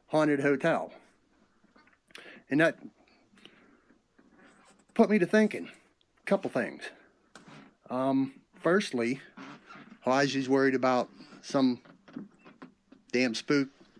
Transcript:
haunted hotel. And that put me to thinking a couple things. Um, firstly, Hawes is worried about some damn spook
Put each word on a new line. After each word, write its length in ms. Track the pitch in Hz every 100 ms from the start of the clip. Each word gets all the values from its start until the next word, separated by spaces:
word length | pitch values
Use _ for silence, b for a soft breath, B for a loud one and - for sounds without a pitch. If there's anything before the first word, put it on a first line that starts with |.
| b
haunted 340 | 156 156 143
hotel. 520 | 139 135 165 117 80 - b b b b b b _ _ _ _ _ - B B B
And 100 | 143
that 180 | 165 - - - _ _ _ _ b b b b b b _ _ _ b b b b b _
put 160 | - 202
me 80 | 208
to 80 | 170
thinking 420 | 220 214 - 85
a 580 | - _ _ _ _ -
couple 240 | - 123
things. 320 | 131 98 67 - - B B B B B B B B -
Um, 440 | 127 135 135 131 - _ -
firstly, 600 | 160 190 208 123 117 139 B B B B B B B B
Hawes 340 | 127 135 143 135
is 120 | 127
worried 260 | 135 135
about 340 | 131 131 123 - - B B
some 380 | - 139 131 120 - - - - - _ - - - _ _ - _
damn 220 | 120 127
spook 340 | 110 - 147 135 - - -